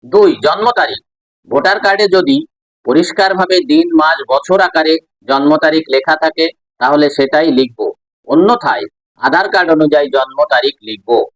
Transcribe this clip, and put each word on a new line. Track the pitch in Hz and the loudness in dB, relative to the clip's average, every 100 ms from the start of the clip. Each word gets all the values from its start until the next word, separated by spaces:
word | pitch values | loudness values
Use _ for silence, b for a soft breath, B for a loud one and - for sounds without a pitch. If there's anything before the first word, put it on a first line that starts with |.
দুই, | 123 196 196 139 | 0 2 4 2
জন্ম | - 185 226 226 | -2 0 -2 0
তারিখ। | 156 - _ _ _ _ _ | -4 -6 _ _ _ _ _
ভোটার | 139 180 202 | -2 0 0
কার্ডে | 202 196 208 | 0 0 2
যদি | 185 - 277 320 _ _ _ - | 2 2 -2 -2 _ _ _ -2
পরিষ্কারভাবে | 139 180 - 190 190 185 185 - | 0 0 -2 -2 0 0 -2 2
দিন, | 151 170 160 | 2 2 2
মাস, | 156 165 - | 2 -2 -2
বছর | 135 - 190 | -4 0 0
আকারে | 185 165 160 160 _ _ - | 0 0 0 -2 _ _ -4
জন্ম | 135 143 151 | 0 0 2
তারিখ | 156 160 160 | 0 0 0
লেখা | 131 135 156 | -2 0 -2
থাকে | 160 156 165 - _ _ | -2 -2 -4 -4 _ _
তাহলে | 120 147 147 | -2 2 0
সেটাই | 143 135 151 165 | 0 0 0 0
লিখব, | 127 127 117 104 - _ _ - | 0 -2 -4 -8 -8 _ _ -2
অন্যথায় | 156 196 240 - - - _ _ _ | 0 2 0 -2 -4 -8 _ _ _
আধার | - 143 196 | -2 0 0
কার্ড | 196 170 | 0 0
অনুযায়ী | 160 156 147 143 | 2 2 2 0
জন্ম | 135 131 139 147 | -2 -4 -2 0
তারিখ | 123 131 - | 0 -2 -6
লিখব। | 107 107 - 117 - | -14 -14 -2 -2 -2